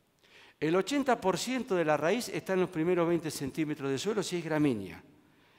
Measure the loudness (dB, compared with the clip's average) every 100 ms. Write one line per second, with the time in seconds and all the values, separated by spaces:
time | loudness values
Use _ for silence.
0 | _ _ _ -20 -20 -4 0 2 2 0
1 | 2 2 2 0 -2 -4 0 0 4 4
2 | 2 0 -2 -6 -2 0 0 0 0 2
3 | 2 0 -2 -6 -6 -4 -4 -2 -2 -2
4 | -2 -2 -2 -4 -2 2 2 2 -4 -12
5 | -20 -20 _ _ _